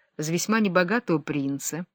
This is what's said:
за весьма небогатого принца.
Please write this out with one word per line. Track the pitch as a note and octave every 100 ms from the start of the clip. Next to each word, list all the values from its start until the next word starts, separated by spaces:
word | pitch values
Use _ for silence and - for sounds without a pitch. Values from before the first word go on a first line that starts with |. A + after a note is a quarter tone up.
| _ -
за | D#3
весьма | E3+ - A3
небогатого | G#3 F3+ F3 F3+ - D#3+
принца. | C#3+ D3 C#3 C#3 - D3+ F3+